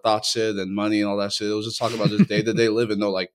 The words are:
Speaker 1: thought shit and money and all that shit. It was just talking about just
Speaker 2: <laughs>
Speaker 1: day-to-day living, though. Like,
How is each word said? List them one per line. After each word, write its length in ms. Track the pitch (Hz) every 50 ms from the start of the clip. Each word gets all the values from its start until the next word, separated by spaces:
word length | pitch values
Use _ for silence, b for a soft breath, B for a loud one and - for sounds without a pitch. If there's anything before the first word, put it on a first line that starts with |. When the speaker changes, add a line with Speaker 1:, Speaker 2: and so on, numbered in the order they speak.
| -
Speaker 1:
thought 180 | 113 107 107
shit 340 | - - - 117 110 110 101
and 180 | 98 92 92 98
money 260 | 101 104 107 107 104
and 80 | 104 101
all 80 | 101
that 160 | 101 101 101
shit. 160 | - - 107 104
It 40 | 104
was 100 | 107 107
just 140 | 117 - -
talking 180 | 123 110 117
about 140 | 113 104 101
just 180 | 104 104 - -
Speaker 2:
<laughs> 0 |
Speaker 1:
day-to-day 400 | 104 107 107 113 107 113 117 110
living, 300 | 107 117 120 107 104 101
though. 120 | 107 101
Like, 200 | 95 92 92 -